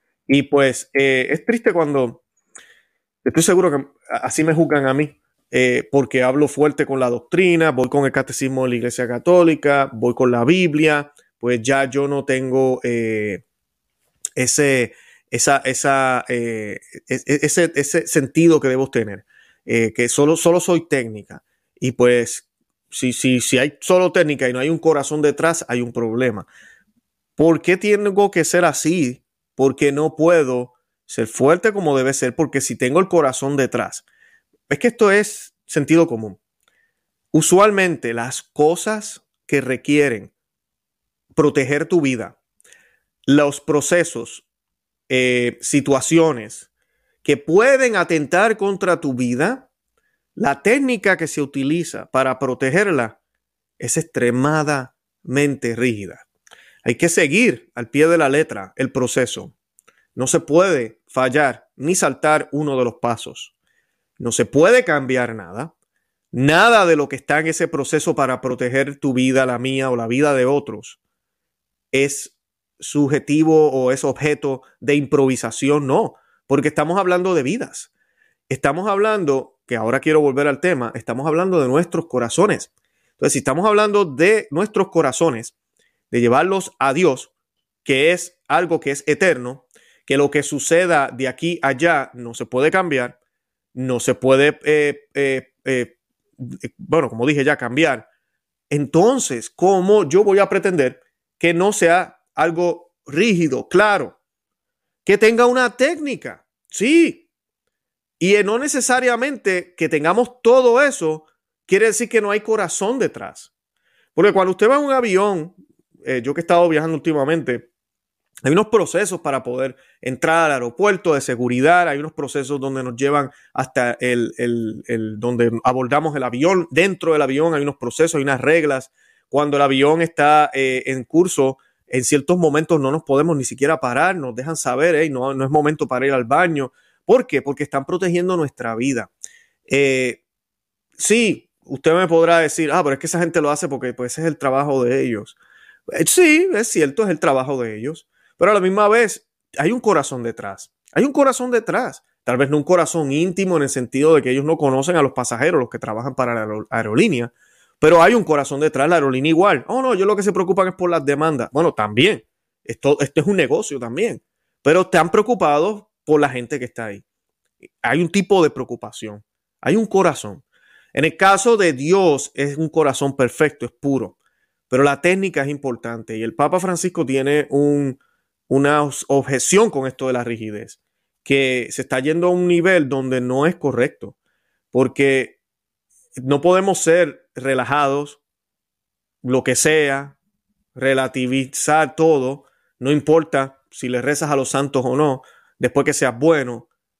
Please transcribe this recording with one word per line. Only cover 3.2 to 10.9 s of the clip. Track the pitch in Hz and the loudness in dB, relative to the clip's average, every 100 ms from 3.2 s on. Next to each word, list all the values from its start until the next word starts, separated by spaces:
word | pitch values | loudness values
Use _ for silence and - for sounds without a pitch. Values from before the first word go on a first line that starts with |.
estoy | 131 160 | -4 0
seguro | 185 180 175 | 2 2 2
que | 143 135 _ - | -2 -6 _ -10
a-, | 117 | -8
así | 123 - | -6 -2
me | 160 160 | 0 2
juzgan | 156 147 135 | 2 0 0
a | 135 | -2
mí, | 147 _ _ _ _ | -4 _ _ _ _
eh, | 127 127 123 - | 0 0 0 0
porque | 139 123 131 | 0 2 2
hablo | 127 139 143 | 2 2 0
fuerte | 139 151 139 143 | 2 0 0 -2
con | 131 | -2
la | 127 | -2
doctrina, | 120 - 175 185 165 160 | -4 -4 0 2 2 2
voy | 127 127 | 0 0
con | 143 135 | 0 0
el | |
catecismo | 139 135 - 135 131 | -2 -4 -4 -4 -2
de | 127 | -2
la | 120 | -2
Iglesia | 120 - 120 | -4 -4 -6
Católica, | 120 170 180 165 151 147 139 135 | -2 4 6 6 4 2 2 0
voy | 113 123 120 | -2 -2 2
con | 127 | 2
la | 120 | 2
Biblia, | 120 185 175 147 156 | 2 2 2 2 0